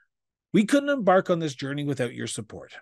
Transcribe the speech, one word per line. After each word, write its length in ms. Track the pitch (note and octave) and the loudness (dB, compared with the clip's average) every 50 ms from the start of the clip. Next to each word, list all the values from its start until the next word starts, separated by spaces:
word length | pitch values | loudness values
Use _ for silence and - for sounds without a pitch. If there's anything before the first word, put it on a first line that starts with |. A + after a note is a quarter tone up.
| _ _ _ _ _ _ _ _ _ _ - | _ _ _ _ _ _ _ _ _ _ 2
We 120 | F#3 A3 | 2 4
couldn't 240 | G#3 C#4+ C#4+ C#4 C#4+ | 4 2 2 2 2
embark 400 | C#4+ C4+ G3+ F#3+ F3+ F#3+ - - | 0 2 2 4 4 4 4 2
on 100 | F3+ E3+ | 0 0
this 160 | E3 D#3 C3 | 0 -4 -6
journey 280 | - C#3 C3+ C#3+ D3 D3 | -6 -8 -6 -6 -4 -4
without 300 | C#3+ C#3 A#2+ B2+ A#2+ B2 | -4 -2 -2 -4 -4 -4
your 140 | A#2 A#2 A2 | -6 -8 -8
support. 440 | - - G#2+ - - - - - - - | -8 -10 -10 -12 -14 -16 -18 -18 -20 -20